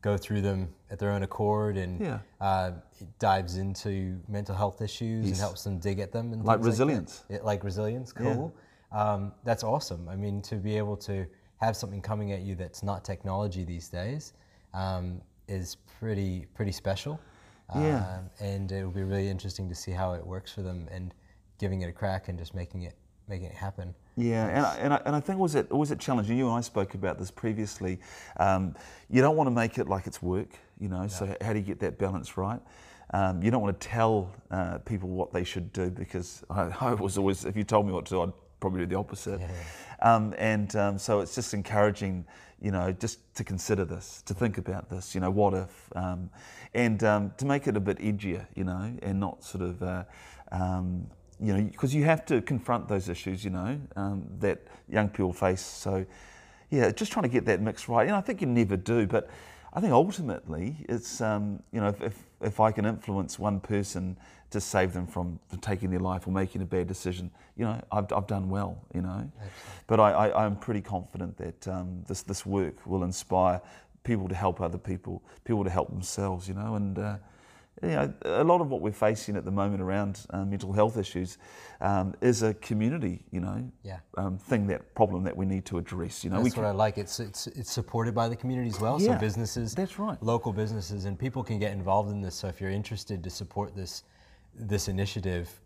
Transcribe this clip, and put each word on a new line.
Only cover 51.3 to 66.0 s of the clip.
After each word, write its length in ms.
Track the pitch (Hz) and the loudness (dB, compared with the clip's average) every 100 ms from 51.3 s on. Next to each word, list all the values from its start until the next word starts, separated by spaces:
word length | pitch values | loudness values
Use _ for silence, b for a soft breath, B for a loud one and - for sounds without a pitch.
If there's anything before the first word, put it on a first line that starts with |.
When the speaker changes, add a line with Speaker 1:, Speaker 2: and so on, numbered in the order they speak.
| - | -4
Speaker 2:
you 180 | 107 98 | 2 2
know, 120 | 104 - | 2 0
'cause 160 | 135 | 0
you 100 | 147 | 4
have 200 | 147 160 - | 4 4 4
to 120 | 131 | 2
confront 460 | 110 131 - 120 - | 2 -2 0 -2 2
those 220 | 101 92 | -2 0
issues, 340 | 87 - 95 | -4 -4 -4
you 60 | 104 | -2
know, 300 | 92 92 147 139 - | -2 -2 -4 -6 -4
um, 280 | 98 101 - 92 | -2 -2 -6 -2
that 220 | 101 87 - B B | 0 0 -6 B B
young 220 | 107 104 | 2 2
people 240 | 101 95 | 2 0
face. 280 | 85 92 92 | 4 2 2
So, 440 | - - - 95 92 B B B B B B | -4 -8 -2 -2 -2 B B B B B B
yeah, 220 | 147 120 | 4 4
just 200 | 113 214 | 4 -2
trying 120 | - | 0
to 60 | 123 | 2
get 160 | 120 98 | 2 4
that 160 | 95 | 2
mix 280 | 110 - - | 2 -2 0
right. 160 | 117 120 | 4 4
And 80 | 202 | 4
I 60 | |
think 200 | 190 208 | 0 0
you 60 | 156 | 2
never 300 | 120 107 98 | 4 4 2
do, 300 | 95 117 104 | 2 4 4
but 200 | 110 - B B B B | 2 0 B B B B
I 80 | - | -2
think 100 | 202 | 6
ultimately 920 | 123 170 196 147 87 80 78 95 151 - | 6 6 2 -4 -4 -4 -4 -4 -6 -4
it's, 320 | 117 120 - | -4 -4 -2
um, 420 | 113 104 104 101 - | 0 2 0 -4 -6
you 80 | 113 | 0
know, 60 | 104 | 0
if, 140 | 101 | 0
if, 260 | - 101 - _ | -4 -6 -16 _
if 180 | - 101 | -4 4
I 120 | 110 | 4
can 140 | 110 104 | 6 0
influence 540 | 110 - 98 90 - | 0 -2 -2 -2 -2
one 200 | 101 101 | 0 0
person 580 | - 101 101 92 92 92 B B B | 0 0 0 -4 -4 -6 B B B
to 100 | 107 | -4
save 320 | - 101 92 | 0 2 2
them 140 | 90 90 | 0 -4
from, 320 | - 87 82 _ | -4 -4 -6 _
from 120 | 92 | -8
taking 300 | - 95 95 | -4 -2 0
their 100 | |
life 280 | 90 | 0